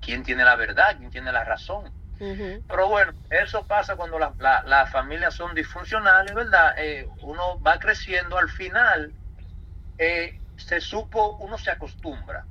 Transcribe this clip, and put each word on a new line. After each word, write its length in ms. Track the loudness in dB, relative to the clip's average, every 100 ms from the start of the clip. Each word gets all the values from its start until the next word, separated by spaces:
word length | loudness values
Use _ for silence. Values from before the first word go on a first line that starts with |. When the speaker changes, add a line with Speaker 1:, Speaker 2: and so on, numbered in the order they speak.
Speaker 1:
"¿Quién 220 | -6 -6
tiene 220 | -4 4
la 100 | 6 6
verdad? 380 | 2 4 4 4
¿Quién 120 | -8
tiene 220 | -10 -4
la 100 | -4
razón?". 480 | -2 -6 -6 -8 -8 -14 -14 -10
Speaker 2:
Ujú. 420 | -8 -6 -8 -8 -6
Speaker 1:
Pero 200 | 2 4
bueno, 240 | 6 4 2 -2
eso 340 | 0 0 -2 0
pasa 300 | 0 0 -4
cuando 220 | -6 -2
la, 140 | -2 0
la, 240 | 2 2
las 260 | 6 4 4
familias 440 | 0 -4 -2 -2
son 200 | -2 -6
disfuncionales, 800 | -4 -6 -8 -4 0 6 6 6
¿verdad? 400 | -2 2 6 6 4
Eh, 300 | -4 -4 -8 -12
uno 380 | -10 -4 -4 0
va 180 | 4 4
creciendo, 580 | 2 -2 0 -2 0 0
al 120 | 0
final, 640 | -2 -4 4 4 4 0 -10 -16 -14 -16 -16 -14 -14 -14 -2
eh, 400 | 0 0 -4 -8 -14 -14
se 240 | -4 -4
supo, 580 | -2 -6 -4 2 0 0
uno 200 | -10 -6
se 120 | -4
acostumbra. 720 | -4 -6 -10 -10 -10 -10 -10 -12